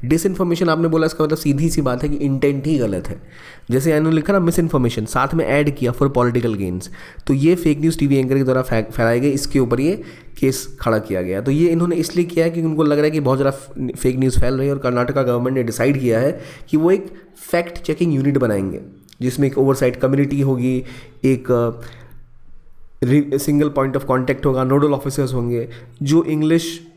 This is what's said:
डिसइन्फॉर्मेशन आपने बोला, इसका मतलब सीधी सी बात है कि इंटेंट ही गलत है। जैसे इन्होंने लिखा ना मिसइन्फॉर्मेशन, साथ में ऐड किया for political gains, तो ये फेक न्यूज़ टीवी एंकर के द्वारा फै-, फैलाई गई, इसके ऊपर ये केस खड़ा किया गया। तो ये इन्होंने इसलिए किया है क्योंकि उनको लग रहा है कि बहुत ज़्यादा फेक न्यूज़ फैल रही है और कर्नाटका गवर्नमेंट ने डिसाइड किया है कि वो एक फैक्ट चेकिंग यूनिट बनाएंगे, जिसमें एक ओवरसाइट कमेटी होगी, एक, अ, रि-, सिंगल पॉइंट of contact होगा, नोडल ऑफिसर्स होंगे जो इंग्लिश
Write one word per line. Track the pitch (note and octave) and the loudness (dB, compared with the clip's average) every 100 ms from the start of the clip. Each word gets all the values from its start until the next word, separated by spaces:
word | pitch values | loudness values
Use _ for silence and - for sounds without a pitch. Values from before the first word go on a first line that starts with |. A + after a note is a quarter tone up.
| A#2+ | 0
डिसइन्फॉर्मेशन | D#3+ G3 F#3 F3+ E3+ F3 | 0 0 -2 -2 0 2
आपने | D#3+ E3 | 2 2
बोला, | D#3+ D#3+ | 2 0
इसका | - | 0
मतलब | D3+ D3+ | 0 0
सीधी | D3+ C#3+ D#3+ | 0 2 2
सी | - | 0
बात | C3+ B2 | 0 -2
है | D3 | -2
कि | C#3+ | -2
इंटेंट | C#3+ C3+ C#3+ C#3 C#3+ | 0 2 0 0 0
ही | D#3 | 0
गलत | A2+ F#2+ - | 0 -2 -6
है। | F2+ - - - - - | -10 -12 -20 -20 -20 -2
जैसे | A#2+ D3 D3+ | 0 2 2
इन्होंने | D#3+ D#3+ | 2 0
लिखा | D3+ | 2
ना | G3+ | 2
मिसइन्फॉर्मेशन, | F3 E3+ E3 C#3+ B2 A#2+ A2 | 2 2 2 2 0 -2 -4
साथ | - C3 | -2 0
में | E3 - | 0 0
ऐड | C#3 D3 C#3 | 2 0 0
किया | B2 | -2
for | A#2+ C#3 | 0 0
political | C3+ A#2+ A#2+ A#2+ G#2+ | 2 2 2 -2 -2
gains, | F#2+ F2+ - - - - - | -4 -6 -8 -16 -18 -16 -2
तो | |
ये | C3+ D3 F3 | 2 4 4
फेक | E3 C#3+ | 2 2
न्यूज़ | D#3 D#3+ | 0 0
टीवी | C#3+ C#3 | 2 2
एंकर | C3 C3+ | 2 2
के | |
द्वारा | C3 B2+ | 2 0
फै-, | B2+ A2+ G#2+ | 0 -2 -2
फैलाई | - A#2 A#2+ | 0 0 2
गई, | C#3 | 2
इसके | C#3+ C#3+ C#3 | 0 -2 0
ऊपर | B2 B2 | 2 2
ये | C#3+ G3+ - - - - | 0 -2 -6 -18 -18 -2
केस | C3+ B2+ - - | -2 -2 -8 -8
खड़ा | - A2 | -2 -2
किया | G#2 F#2 | 0 -4
गया। | F2+ F#2+ | -2 -4
तो | B2 | -2
ये | C#3+ E3+ | 2 2
इन्होंने | E3 F3 F3 | 2 0 0
इसलिए | E3 F3 F3 | -2 -2 -2
किया | F3 E3 | 0 0
है | |
क्योंकि | E3 D#3+ | 0 -2
उनको | D#3 | 2
लग | D#3 D3 | 2 4
रहा | D3+ | 2
है | |
कि | D#3 | 2
बहुत | C#3 C3 | 0 2
ज़्यादा | C#3 C3+ - - B2+ | 0 -2 -12 -8 -8
फेक | - C3 B2+ | -2 -2 2
न्यूज़ | C3 A#2+ | 2 4
फैल | B2 | 2
रही | C3 C#3 | 2 -2
है | |
और | C#3 | -2
कर्नाटका | B2+ B2 B2 C#3 | -2 0 0 0
गवर्नमेंट | B2+ A#2+ B2+ C3 | 0 0 0 -2
ने | |
डिसाइड | A#2 A#2+ B2 C#3 | -2 0 0 2
किया | B2+ A2+ | 2 2
है | C3+ - - - - | 0 -2 -10 -18 -2
कि | D3+ | 2
वो | E3 | 4
एक | G3 - - - - - | 2 0 -16 -20 -20 -4
फैक्ट | E3+ E3+ - | -4 -2 -8
चेकिंग | - D#3 F3 | -6 0 0
यूनिट | C#3 C3+ C#3+ | 2 2 2
बनाएंगे, | B2 G#2 G2 D#2+ - - - - | 2 0 -2 -6 -12 -20 -20 -6
जिसमें | B2 B2+ C#3 | -6 0 0
एक | C3+ | 2
ओवरसाइट | C3+ C3+ B2+ B2 | 2 4 0 0
कमेटी | C3 C#3 C#3+ C#3+ | 0 2 0 0
होगी, | C3+ B2+ B2 B2+ B2 - - - C3 | 0 0 0 -2 -6 -14 -20 -4 0
एक, | B2+ B2+ | 0 2
अ, | B2 A#2 A#2 - - - - - - - - - - - - | 0 0 -4 -14 -18 -20 -20 -20 -20 -20 -20 -20 -20 -20 -4
रि-, | B2 C#3+ C#3+ C3+ | 2 2 4 -2
सिंगल | - D3 D3 | 2 2 2
पॉइंट | C#3 C3+ C3 | 0 0 -2
of | |
contact | - B2+ B2+ C3+ C3+ | 0 -2 0 0 0
होगा, | C3 | 2
नोडल | C3 C3+ D3 | 2 2 2
ऑफिसर्स | C#3 C3+ C3+ C3+ | 0 -4 -2 -2
होंगे | B2+ A#2+ A#2+ A#2 - - - | -2 -2 -2 -4 -12 -20 -8
जो | C#3 D#3+ | 2 2
इंग्लिश | E3 D#3 D#3 E3 E3 - - | 2 0 2 2 0 -10 -16